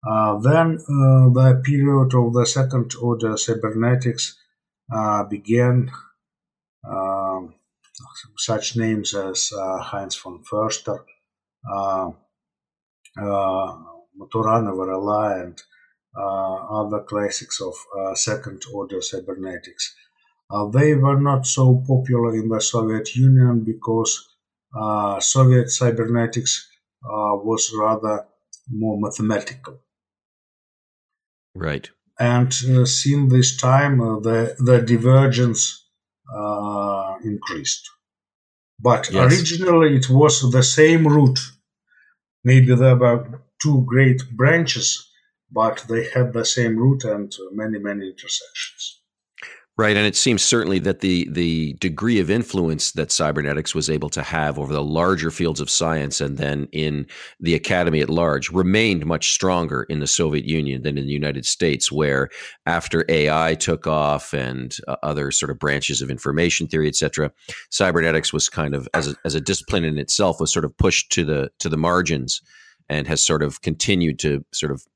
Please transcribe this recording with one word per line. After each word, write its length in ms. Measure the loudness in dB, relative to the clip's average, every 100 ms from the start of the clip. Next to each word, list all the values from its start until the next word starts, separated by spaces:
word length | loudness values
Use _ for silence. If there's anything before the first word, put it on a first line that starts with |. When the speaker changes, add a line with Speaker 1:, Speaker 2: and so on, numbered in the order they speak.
| -2
Speaker 1:
Uh, 320 | 0 0 2
then, 380 | 2 4 2 0
uh, 520 | -2 2 6 8 6
the 300 | 8 6 6
period 480 | 2 2 4 4 4
of 200 | 2 2
the 100 | 2
second 480 | 0 0 0 0 -4 -4
order 360 | -2 -2 -2 -4
cybernetics, 960 | -4 -4 -2 -2 2 2 0 -4 -8 -10 _ _ _ _ _
uh, 300 | -4 -2 -2
began. 640 | -2 -8 0 2 4 2 0 -8 -20 _ _ _ _ _ _ _ -12
Um, 680 | -6 -4 -4 -4 -6 -10 _ _ _ _ -20 -20 -20 -20 -10
such 400 | -4 -4 -4 -2
names 380 | -2 -2 -4
as, 380 | -6 -6 -4 -6 -6
uh, 220 | -6 -6
Heinz 380 | -8 -10 -8 -12
von 260 | -12 -18 -8
Förster, 480 | -4 -4 -4 -8 -10 _ _ _ _ _ _ -10
uh, 380 | -6 -4 -4 -6 -10 _ _ _ _ _ _ _ _ _ -10
uh, 600 | -4 -2 -2 -2 -6 -10 -20 -20 _ -20
Maturana 540 | -8 -4 0 0 0
Varela, 680 | -4 -4 -4 -2 0 0 -4
and, 220 | -8 -16 _ _ _ _ _ -10
uh, 380 | -6 -4 -6 -6 -6 -6
other 200 | -4 -6
classics 600 | -6 -4 -4 -6 -10 -10
of, 140 | -10 -12 -14 -8
uh, 160 | -6
second 480 | -4 -4 -4 -8 -16 -14
order 260 | -12 -8 -8
cybernetics. 960 | -8 -10 -10 -12 -10 -12 -18 -12 -12 _ _ _ _ _ _
Uh, 180 | -6 0
they 260 | 4 4
were 260 | 4 4 4
not 260 | 2 0 -2
so 360 | 2 4 4 4
popular 480 | 0 2 0 0
in 140 | -2 -2
the 120 | -2
Soviet 540 | -2 -2 -2 -4 -4 2
Union 480 | 6 8 6 4
because, 640 | 0 -6 -2 -2 0 -4 -8 _ _ _ _ -8
uh, 400 | -4 -2 -2 -2
Soviet 500 | 0 4 6 6 4
cybernetics, 1000 | 0 0 0 0 0 0 -2 -4 -4 -8 _ _ _
uh, 300 | -10 -4 -2 -2
was 300 | -2 -2 -2 -2
rather 480 | 0 0 -2 -4 -6 _ _ -20 -10
more 280 | -4 -4 -2
mathematical. 800 | -4 -2 -2 -2 -4 -14 -18 -20 _ _ _ _ _ _ _ _ _ _ _ _ _ _ _ _ _
Speaker 2:
Right. 340 | -8 -6 -6 -8 _ _ _
Speaker 1:
And, 300 | 0 2 2
uh, 360 | 0 2 4
since 480 | 4 0 0 2 4
this 240 | 6 4 2
time, 440 | 2 4 4 2
uh, 180 | 2 -2
the, 380 | 0 0 0 0
the 240 | 4 6
divergence, 960 | 6 4 6 6 6 4 0 0 -4 -4 _ _ _ _ _
uh, 840 | -8 -6 -4 -4 -4 -2 -2 -4 -6
increased. 680 | -8 -8 -8 -8 -6 -8 -10 _ _ _ _ _ _ _ _ _
But 300 | 2 2 0
Speaker 2:
Yes. 200 | 4 6
Speaker 1:
originally 680 | 6 2 -2 2 4 6 4
it 140 | 4
was 400 | 6 6 4 2
the 120 | 2
same 440 | 2 6 6 6 6
route. 320 | 6 6 4 -6 _ _ _ _ _ _ _ _ _
Maybe 320 | 4 6 8
there 220 | 6 6 6
were 440 | 4 2 -2 -16 _ _
two 220 | 0 2 2
great 360 | 4 4 4 -2 0
branches, 720 | 2 4 0 -2 -2 -4 -10 _ _ _ _
but 340 | -2 0 -2 -6
they 200 | -4 -2
had 220 | 0 0
the 120 | 0
same 320 | -2 0 0 2
route 280 | 2 2
and 280 | -2 -6 -6 -12 -14
many, 260 | -10 -8 -6
many 300 | -8 -8 -10
intersections. 920 | -14 -10 -10 -10 -14 -14 _ -16 -16 _ _ _ _ -20 -20 _ -2
Speaker 2:
Right, 200 | 2 4
and 100 | 2
it 80 |
seems 260 | 2 0 2
certainly 380 | 2 2 2 0
that 200 | 0 -2
the, 280 | 0 0 0
the 400 | -2 -2 0 -4 -4
degree 400 | -6 -4 0 0
of 100 | 2
influence 640 | 0 -2 -2 -2 -2 -4
that 180 | -4 -4
cybernetics 640 | -2 -2 -2 -2 -4 -4
was 160 | -6 -4
able 180 | -4 -4
to 120 | -8
have 340 | -6 -2 -2 -4
over 160 | -4
the 120 | -4
larger 480 | -2 0 0 0 -2
fields 280 | -2 -4 -2
of 80 | -4
science 520 | -2 -2 -2 -4 -4
and 180 | -6 -4
then 300 | -4 -4 -6
in 380 | -4 -4 -4 -8 -14 -20 _
the 160 | 0 0
academy 440 | 0 0 2 2
at 80 | 0
large 440 | 0 0 0 -2
remained 520 | 0 2 2 2 0
much 280 | -2 -2 -2
stronger 500 | -2 0 0 -2 -4
in 160 | -4 -4
the 80 | -2
Soviet 380 | -2 0 -2
Union 380 | -2 -2 -2 -4
than 140 | -4 -4
in 100 | -4
the 60 |
United 320 | -4 -4 -4
States, 460 | -6 -2 -2 0 -2
where 380 | 0 0 0 -2 -8 -18 -10 -4
after 380 | -4 -2 -4 0
A 200 | 2 2
I 280 | 2 0 -2
took 320 | -2 -2 -2
off 440 | -2 0 -2 -4
and, 440 | -8 -6 -8 -10 -14 -12
uh, 80 | -8
other 300 | -6 -4 -4
sort 180 | -4 -4
of 80 | -4
branches 420 | -2 -2 -2 -6
of 80 | -6
information 600 | -6 -4 0 0 0 -2
theory, 180 | -2 -2
et 80 |
cetera, 380 | -2 -4 -2 -6 _ -18 -18 -10
cybernetics 600 | -2 0 2 2 0 0
was 160 | -2 -4
kind 280 | -4 -4 -4
of, 120 | -4
as 140 | -4 -4
a, 80 | -6
as 100 | -6
a 60 | -4
discipline 420 | -4 -6 -2 -2
in 160 | -2 -4
itself, 400 | -4 0 0 0
was 140 | -2
sort 120 | -2
of 140 | -4 0
pushed 320 | 2 2 -2
to 100 | -2
the, 260 | 0 -2 -4 _
to 100 | -4
the 80 | -2
margins 640 | 2 2 2 -2 -4 -8 _ -20 -20 _ _
and 200 | -6 -4
has 160 | -2
sort 180 | 0 0
of 180 | -2 -4
continued 600 | -6 -4 0 0 0 0
to 240 | -2 -2 -6
sort 180 | -8 -6
of 140 | -8 -10